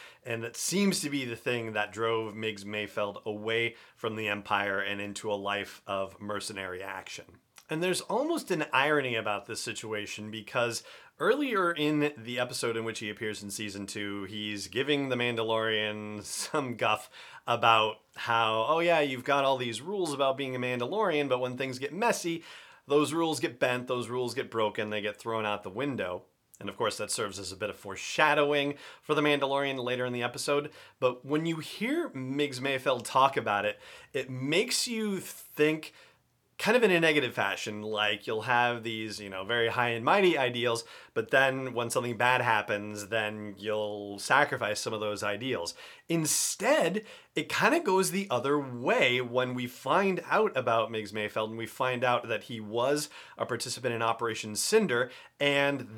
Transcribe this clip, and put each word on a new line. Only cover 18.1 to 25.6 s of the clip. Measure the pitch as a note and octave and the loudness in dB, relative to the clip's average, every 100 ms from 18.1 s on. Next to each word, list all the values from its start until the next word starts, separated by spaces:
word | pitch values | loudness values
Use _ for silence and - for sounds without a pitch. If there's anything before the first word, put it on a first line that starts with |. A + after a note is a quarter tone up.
| - | -8
how, | - A#2 A2+ A2 A#2 | 2 4 4 2 2
"Oh | D#3+ | 2
yeah, | E3+ E3 | 4 4
you've | D3 B2+ | 4 0
got | B2+ C#3+ C#3 | 2 4 4
all | C3 | 2
these | A#2+ A2 | 0 -6
rules | D3+ G3+ E3 | -6 -2 -2
about | C3+ C3+ C3 | 2 2 0
being | C3+ B2+ | -2 -2
a | |
Mandalorian, | B2 B2 B2 G3 G3+ D3+ C#3 | -2 -2 -2 0 2 2 2
but | B2+ | 0
when | B2+ B2+ | 0 -4
things | C3+ B2+ | -6 -4
get | C#3 | -6
messy, | E3 A#3 - E3+ E3 - - - - - | 0 2 2 -2 -4 -8 -20 -20 -12 2
those | D3 C#3 | 4 4
rules | D#3+ E3 C#3+ | 2 0 0
get | D#3+ A#2+ | -2 0
bent, | C3 B2 B2+ | 0 0 -2
those | B2 A2 | -4 -2
rules | B2 B2 | -4 -2
get | A#2 A2 | -4 -4
broken, | A2+ G#2+ G#2 G#2+ | 0 0 0 -4
they | G#2+ | -2
get | G#2 G2+ | -4 -6
thrown | A#2 A2+ G#2+ | -4 -2 0
out | G#2 | -2